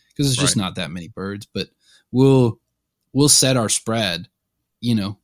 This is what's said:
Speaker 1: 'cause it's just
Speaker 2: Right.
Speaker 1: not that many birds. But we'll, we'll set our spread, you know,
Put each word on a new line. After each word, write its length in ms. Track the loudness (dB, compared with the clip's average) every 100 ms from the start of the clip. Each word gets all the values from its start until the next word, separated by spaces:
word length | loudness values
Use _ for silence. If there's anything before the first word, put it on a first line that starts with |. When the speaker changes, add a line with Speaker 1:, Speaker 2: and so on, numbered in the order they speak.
| _ -4
Speaker 1:
'cause 100 | -2
it's 80 | 0
just 200 | 0 0
Speaker 2:
Right. 60 |
Speaker 1:
not 120 | -4 -6
that 140 | -8
many 180 | -10 -12
birds. 380 | -10 -10 -10 -10
But 180 | -10 -10 _ _ _ _
we'll, 500 | 2 4 6 4 0 _ _ _ _ _
we'll 160 | 0 2
set 280 | 4 2 0
our 120 | 0
spread, 600 | -2 -2 -2 -2 -4 -10 _ _ _ _ _
you 140 | -2
know, 240 | 0 -2 -8